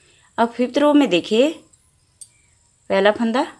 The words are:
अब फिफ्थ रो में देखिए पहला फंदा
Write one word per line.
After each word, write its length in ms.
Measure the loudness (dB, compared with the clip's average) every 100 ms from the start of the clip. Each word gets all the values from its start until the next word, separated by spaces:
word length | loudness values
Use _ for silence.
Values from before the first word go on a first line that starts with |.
| _ _ _ -4
अब 120 | -4
फिफ्थ 280 | -2 -4 0
रो 160 | 2
में 160 | 2 2
देखिए 400 | -2 -2 0 0 -2 _ _ _ _ _ _ -20 _ _ _ _ _ -4
पहला 220 | 2 2
फंदा 340 | 2 -2 -2 -4 -10